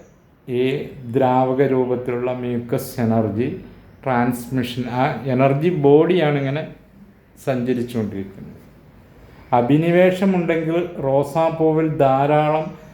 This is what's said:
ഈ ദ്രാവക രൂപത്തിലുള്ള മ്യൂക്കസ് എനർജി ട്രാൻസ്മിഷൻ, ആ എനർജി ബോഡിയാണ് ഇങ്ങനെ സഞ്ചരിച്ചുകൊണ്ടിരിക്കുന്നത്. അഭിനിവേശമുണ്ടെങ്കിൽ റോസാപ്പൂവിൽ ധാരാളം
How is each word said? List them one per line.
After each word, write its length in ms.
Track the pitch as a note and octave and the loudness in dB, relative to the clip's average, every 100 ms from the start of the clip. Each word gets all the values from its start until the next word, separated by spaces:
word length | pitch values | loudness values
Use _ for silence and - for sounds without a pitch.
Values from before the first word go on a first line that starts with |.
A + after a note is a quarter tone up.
| - _ _ _ - | -20 _ _ _ -6
ഈ 380 | B2 C3 C#3+ - - B2 | -2 0 -2 -6 -12 -6
ദ്രാവക 500 | A#2+ B2+ B2+ B2+ C3 | 0 2 2 2 2
രൂപത്തിലുള്ള 720 | C3+ C3 B2 A#2+ - A#2+ B2 | 2 2 0 -2 -4 -4 -4
മ്യൂക്കസ് 680 | B2 B2 A#2+ A#2+ C3+ - - | -4 -4 -6 -4 -6 -6 -4
എനർജി 600 | A2+ A2+ A2 G2+ C3 - - - - - | 0 0 0 -2 -4 -6 -12 -20 -20 -10
ട്രാൻസ്മിഷൻ, 880 | C3+ A#2+ B2 A#2+ - C3 A#2+ B2+ B2 | -4 0 0 -2 -4 -4 -4 -6 -6
ആ 340 | B2 C#3 A2+ | -2 -2 -2
എനർജി 460 | C3+ B2+ C3+ C#3 E3 | -4 2 2 2 0
ബോഡിയാണ് 720 | D#3 C#3+ D3 E3 F3+ D3+ C#3+ | 2 6 6 6 2 2 0
ഇങ്ങനെ 280 | C3+ C#3+ F3+ - - - - - _ - | -2 -4 -8 -14 -20 -20 -20 -20 _ -10
സഞ്ചരിച്ചുകൊണ്ടിരിക്കുന്നത്. 1080 | - B2+ A#2+ A#2+ A#2 A#2+ G#2 G2 G2 - G#2 - - - - - - - - - - B2 | -4 -2 -2 -2 -4 -4 -4 -6 -10 -12 -18 -20 -20 -20 -20 -20 -20 -20 -20 -20 -2 0
അഭിനിവേശമുണ്ടെങ്കിൽ 1300 | A#2+ D3 E3 F3 F#3 F3+ G3 F#3 E3+ E3 D#3 E3 - - | 2 2 4 4 4 4 0 0 0 -2 -2 -2 -4 -4
റോസാപ്പൂവിൽ 960 | C3+ C3+ C#3 E3 E3 D#3+ D#3+ D#3 D#3+ C#3 | 0 0 0 0 0 2 2 2 0 2
ധാരാളം 720 | C#3 C3+ C#3+ D3+ D3+ D#3 D#3+ - - | 2 4 2 2 2 0 -4 -10 -18